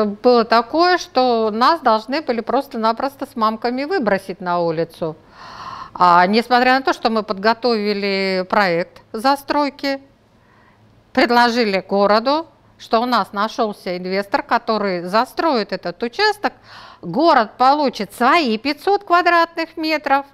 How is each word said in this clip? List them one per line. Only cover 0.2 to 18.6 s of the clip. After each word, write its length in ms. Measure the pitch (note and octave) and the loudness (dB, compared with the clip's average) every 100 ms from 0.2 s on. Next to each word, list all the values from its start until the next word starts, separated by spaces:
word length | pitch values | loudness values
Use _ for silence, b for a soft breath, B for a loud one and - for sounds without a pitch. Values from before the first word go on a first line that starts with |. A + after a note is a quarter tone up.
было 200 | B3 A#3+ A3+ | 2 2 4
такое, 520 | A3+ A#3+ D#4 F4+ F4 | 2 2 0 2 0
что 540 | - B3+ B3+ A3+ A3 | -2 -2 0 0 -2
нас 280 | A3 C4 E4 | 0 0 2
должны 400 | A#3+ A3 A#3+ D4 | 2 0 -2 -6
были 200 | D4+ A#3 | -4 -6
просто-напросто 880 | A3 B3+ C#4 A#3 A3 A3+ C#4 - C#4 | -2 -4 -4 -2 -2 -2 -6 -8 -10
с 40 | A#3+ | -2
мамками 480 | A3 A3 A#3+ B3 C#4+ | -2 -2 -4 -4 -4
выбросить 560 | G4 G#3 F#3+ - F3 | -2 -2 -2 -4 -10
на 180 | F3+ F3 | -4 -2
улицу. 560 | E3+ D#3+ E3 - D#3+ - B B B B B B B | -2 -2 -6 -6 -10 -10 B B B B B B B
А 320 | - F3+ F3 F3+ | 0 4 4 4
несмотря 480 | A3 A3 B3 B3+ C4 | 0 2 2 2 2
на 20 | |
то, 100 | C4+ | 0
что 160 | - A#3+ | -2 -2
мы 100 | A3+ | -2
подготовили 1200 | G3+ F#3+ G#3+ A3+ B3 A3 G#3 G3+ G3+ G3 F#3+ F#3 F#3 | -6 -2 -2 0 -2 -2 -2 -4 -2 -2 -2 -2 -2
проект 520 | G#3+ F#3+ E3+ F3+ - _ | 0 0 -2 -4 -12 _
застройки, 840 | A3 C4 C#4 - D4 C#4+ C#4 C#4 C#4 _ _ _ b b b b b _ _ _ | -4 -2 -2 -2 -2 -2 -4 -6 -6 _ _ _ b b b b b _ _ _
предложили 680 | - C#4 A#3+ A#3+ A#3 A3 F#3+ - | 0 2 4 2 2 -2 -2 -2
городу, 600 | G3+ G3+ G#3+ A#3+ D4+ E4 _ _ - | 0 2 2 2 -2 -4 _ _ -20
что 200 | - A3+ | -2 -2
у 40 | B3 | 0
нас 220 | A#3 F#3+ | 0 -2
нашелся 640 | G3+ A3 - A3 G3 F#3+ F3+ | -4 -4 -2 -4 -4 -8 -6
инвестор, 440 | F#3 F#3+ G3+ - | -4 -4 -2 -4
который 640 | - A#3 - G#3+ G3+ F3+ | 0 -2 0 -2 -2 -4
застроит 680 | F3+ G#3+ B3 - E4 A#3+ G3 | -2 0 0 -2 -2 0 -2
этот 300 | F#3 F3 - | -6 -8 -8
участок, 520 | A#3+ - G#4+ G4+ C4 - B B B B | -6 0 0 0 -4 -6 B B B B
город 540 | F3 F#3 E4 C4+ G#3+ - | -6 0 4 4 2 0
получит 520 | B3+ D4 C4+ - G3 | 2 2 0 -4 -10
свои 440 | - B3 E4+ C4 | -2 2 2 0
пятьсот 460 | A3 | -2